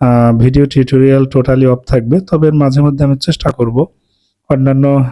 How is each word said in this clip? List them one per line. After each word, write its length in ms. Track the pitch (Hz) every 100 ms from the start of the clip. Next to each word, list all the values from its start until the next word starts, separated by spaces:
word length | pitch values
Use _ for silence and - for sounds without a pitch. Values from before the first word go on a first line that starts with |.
আহ, 380 | 127 120 120 117
ভিডিও 280 | 120 135 139
টিউটোরিয়াল 580 | 143 131 131 135 135
totally 420 | 135 135 127 131 131
off 140 | 123 -
থাকবে। 340 | 131 113 160
তবে 260 | 185 165 156
এর 80 |
মাঝে 280 | 151 139 135
মধ্যে 220 | 147 139
আমি 120 | 143 139
চেষ্টা 340 | - 160 151
করব 360 | - 117 117 165 _ _ _ _ _ _
অন্যান্য 560 | 139 135 135 139 139 127